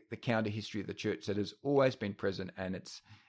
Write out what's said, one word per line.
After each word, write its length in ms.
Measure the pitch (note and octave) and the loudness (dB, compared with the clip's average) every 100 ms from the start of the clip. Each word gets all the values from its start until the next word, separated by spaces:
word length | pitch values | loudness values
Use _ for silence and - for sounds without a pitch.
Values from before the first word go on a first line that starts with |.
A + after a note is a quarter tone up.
| - | -4
the 60 | A#2 | -6
counter 340 | - A2 G#2+ | 2 2 2
history 280 | G#2+ - G#2+ | -2 -4 -6
of 80 | F#2+ | -4
the 60 | |
church 320 | G2 A2 F2+ - | -2 -2 -2 0
that 120 | G2+ | 0
has 160 | G2+ - | 0 -2
always 320 | C#3 C#3 C3 - | 2 6 6 4
been 180 | G#2 | -4
present, 380 | G2 G2+ F#2 F#2 - | 0 -2 0 -6 -4
and 200 | F#2 F#2 | -4 -4
it's, 260 | - - - - | -8 -16 -18 -20